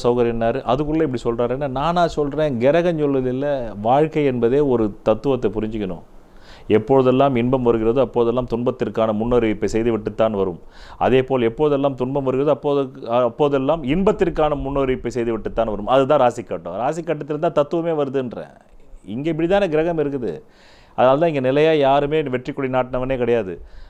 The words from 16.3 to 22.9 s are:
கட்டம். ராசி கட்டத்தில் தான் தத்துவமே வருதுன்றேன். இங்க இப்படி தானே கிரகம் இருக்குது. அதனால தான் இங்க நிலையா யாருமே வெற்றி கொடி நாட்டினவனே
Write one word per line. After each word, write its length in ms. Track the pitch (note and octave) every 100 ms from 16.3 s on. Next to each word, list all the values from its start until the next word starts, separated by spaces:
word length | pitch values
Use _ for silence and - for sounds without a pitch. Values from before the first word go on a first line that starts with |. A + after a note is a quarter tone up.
| A#2
கட்டம். 320 | - E2+ E2+
ராசி 280 | F#2+ C3 D#3+
கட்டத்தில் 360 | E3 D3 D3 D3+
தான் 140 | E3
தத்துவமே 500 | D3 C#3+ E3+ E3 D#3
வருதுன்றேன். 480 | C#3 C3 B2 F#2 D2+ C2 - - - -
இங்க 260 | F#2 A2+ D#3
இப்படி 180 | D#3 E3
தானே 200 | G3 F#3+
கிரகம் 300 | D3+ E3 E3
இருக்குது. 440 | C#3+ C#3 G#2+ D2+ - - - - -
அதனால 240 | - B2+ C#3+
தான் 100 | E3+
இங்க 120 | C#3+
நிலையா 320 | B2+ C#3 D#3+
யாருமே 500 | D#3 C3+ C#3 C#3+ D#3
வெற்றி 300 | C#3 B2 C#3
கொடி 160 | C#3+ C3+
நாட்டினவனே 480 | B2+ B2+